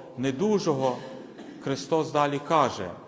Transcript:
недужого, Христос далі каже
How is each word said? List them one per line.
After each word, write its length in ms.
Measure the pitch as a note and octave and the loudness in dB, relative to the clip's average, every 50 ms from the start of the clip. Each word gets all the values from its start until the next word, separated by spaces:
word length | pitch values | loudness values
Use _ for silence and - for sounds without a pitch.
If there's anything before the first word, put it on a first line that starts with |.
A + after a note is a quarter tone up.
| - - - - | -14 -14 -6 -2
недужого, 800 | B2 C#3 C3+ C3+ F#3 G#3+ G#3+ G3 - E3+ D3 C3 C3 C3 B2 B2 - - - - - - - - - - - - - | -2 0 0 2 2 2 2 2 2 2 2 2 2 2 0 -2 -6 -10 -12 -14 -14 -16 -16 -16 -16 -16 -16 -8 -4
Христос 480 | C#3 C3+ C3 - - E3 D#3+ D3+ C3 | -4 -4 -4 0 0 2 2 2 2
далі 300 | B2+ D3+ D3 C#3+ C#3+ C#3 C#3+ - | 2 2 2 2 2 -2 0 2
каже 420 | E3 D#3+ C#3 A#2+ G2+ - F#2+ F2+ F2+ - - | 4 6 6 4 2 -2 -6 -8 -8 -10 -14